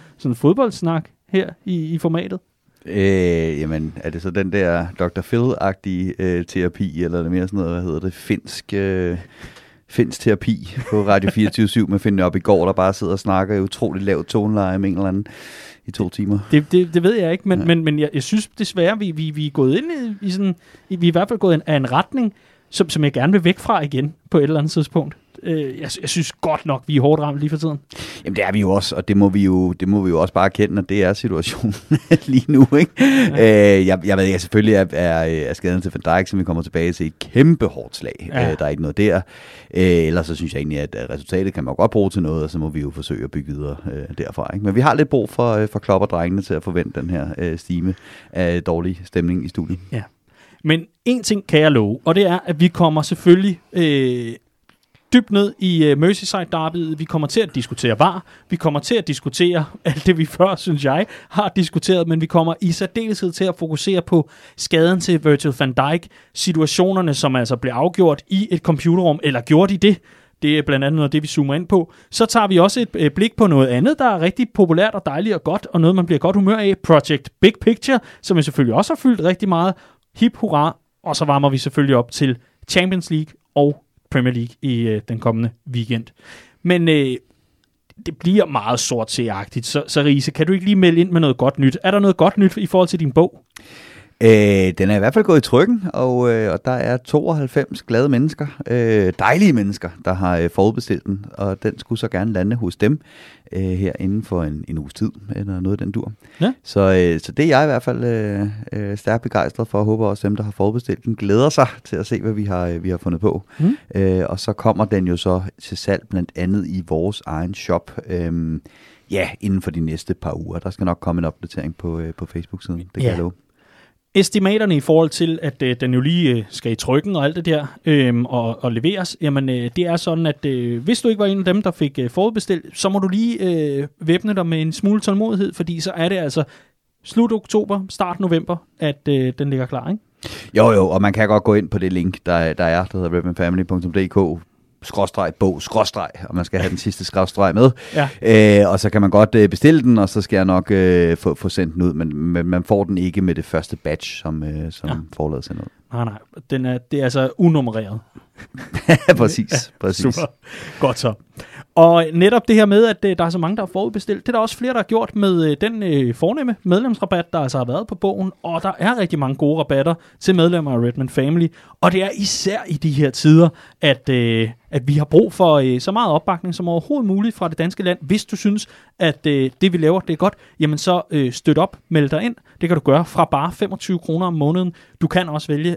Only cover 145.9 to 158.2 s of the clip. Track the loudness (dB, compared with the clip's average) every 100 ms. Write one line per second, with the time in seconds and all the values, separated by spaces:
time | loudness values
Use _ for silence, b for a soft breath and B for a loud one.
145.9 | -2 -10 -12 -8 -6 -4 -4 -4 -4 -6
146.9 | -8 -6 -2 -2 2 2 6 4 4 B
147.9 | -4 -4 B 4 6 8 8 6 2 0
148.9 | 2 4 6 6 6 4 6 6 6 4
149.9 | 4 2 -2 -2 0 2 2 2 2 4
150.9 | 4 4 2 -2 -2 -4 -4 -4 0 0
151.9 | 0 -4 -4 -2 -2 0 -2 0 0 0
152.9 | -2 -2 0 0 -2 -2 -4 -6 -10 -6
153.9 | -6 -8 -10 -8 -6 -6 -8 -10 -10 -8
154.9 | -8 -10 -6 -6 -4 -8 -12 -14 _ _
155.9 | -6 -6 -8 _ -20 -8 -4 -2 -4 -4
156.9 | -2 -2 0 -2 2 2 4 0 -4 -8
157.9 | -10 -14 -20